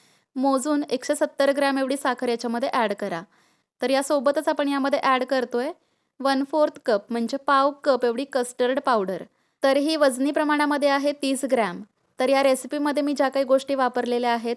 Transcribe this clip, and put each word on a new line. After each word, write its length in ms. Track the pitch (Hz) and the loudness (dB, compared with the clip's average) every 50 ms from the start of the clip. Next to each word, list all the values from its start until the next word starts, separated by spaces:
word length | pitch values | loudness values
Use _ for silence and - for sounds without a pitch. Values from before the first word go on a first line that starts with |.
| _ _ _ _ _ _ - | _ _ _ _ _ _ -6
मोजून 480 | 269 254 277 269 269 254 302 294 285 294 - | -2 0 0 0 0 0 0 0 -2 -2 -2
एकशे 260 | - 262 - - 294 | -4 -4 -2 -2 -2
सत्तर 360 | 285 311 294 - - 277 277 | 0 -2 -2 0 0 0 2
ग्रॅम 260 | 277 294 277 277 269 | 2 2 0 0 0
एवढी 200 | 269 269 262 277 | 0 -2 -2 -2
साखर 320 | 277 - 277 247 247 254 240 | -2 -2 -2 -2 -2 -2 -2
याच्यामध्ये 400 | 240 240 - 240 233 240 254 - - | -2 -2 -4 -4 -4 -4 -2 -2 0
ॲड 200 | 254 226 208 202 | 0 0 0 -2
करा. 280 | - 208 196 185 165 196 - _ _ _ _ _ _ _ _ _ _ | -4 -6 -6 -6 -8 -10 -14 _ _ _ _ _ _ _ _ _ _
तर 80 | 254 247 | -2 0
यासोबतच 580 | 269 269 277 - 302 285 233 285 285 311 302 | 0 0 0 0 0 0 2 0 0 0 0
आपण 200 | 330 302 285 294 | -2 -2 0 -2
यामध्ये 320 | 285 277 277 262 277 262 - | -2 0 -2 0 0 0 0
ॲड 240 | - 262 262 254 254 | 2 2 2 2 0
करतोय 480 | 262 277 262 240 233 - 240 254 302 359 _ _ _ _ _ _ _ _ - | 0 -2 -2 -2 -2 -4 -4 -4 -4 -8 _ _ _ _ _ _ _ _ -4
वन 240 | 254 269 269 262 277 - | 0 0 0 0 0 0
फोर्थ 280 | - 311 302 302 - - - | 0 2 2 0 0 -2 -2
कप, 160 | 262 220 202 - - | 0 0 0 0 -4
म्हणजे 280 | 233 233 233 226 277 | -4 -4 -4 -4 -4
पाव 340 | 269 - - 285 269 269 285 285 285 - | -4 0 2 4 4 4 2 0 0 0
कप 220 | 294 262 247 254 | 0 2 2 2
एवढी 200 | 240 233 240 277 | 0 0 -2 -4
कस्टर्ड 540 | 277 - 262 247 240 - - 247 247 262 277 | -4 -4 -4 -4 -4 -2 -2 0 0 0 0
पावडर. 440 | 269 277 247 214 190 185 190 170 - - _ _ _ _ _ _ - | 0 2 2 2 0 -2 -6 -8 -10 -14 _ _ _ _ _ _ 2
तर 140 | 269 269 | 2 2
ही 180 | 285 277 311 320 | 2 2 0 2
वजनी 360 | 302 294 269 240 247 269 294 | 2 2 2 2 2 -2 0
प्रमाणामध्ये 580 | 285 320 302 294 294 294 294 285 294 285 277 277 | 0 0 0 0 0 0 0 0 0 0 2 2
आहे 220 | 277 277 277 285 | 2 2 0 -2
तीस 340 | 294 285 - 269 269 254 - 247 | -2 -2 -2 -4 -2 -2 -2 0
ग्रॅम. 300 | 254 240 214 185 175 185 208 - _ _ _ _ _ - | 0 0 0 -2 -4 -8 -14 -18 _ _ _ _ _ -4
तर 100 | 262 262 | 0 2
या 140 | 269 269 277 | 2 4 4
रेसिपीमध्ये 600 | 277 262 262 - 254 294 294 285 294 277 294 285 | 4 2 0 -2 -4 -6 -4 -2 -2 0 0 -2
मी 100 | 285 294 | 0 0
ज्या 160 | 262 285 262 | 0 0 0
काही 160 | 269 269 277 | 0 -2 2
गोष्टी 300 | 247 262 269 269 - 277 | 2 2 2 2 0 -2
वापरलेल्या 560 | 262 262 247 247 247 240 240 240 240 247 240 | 0 0 0 0 -2 -2 -2 -2 -2 0 0
आहेत 240 | 233 233 226 240 240 | -2 -2 -2 -6 -6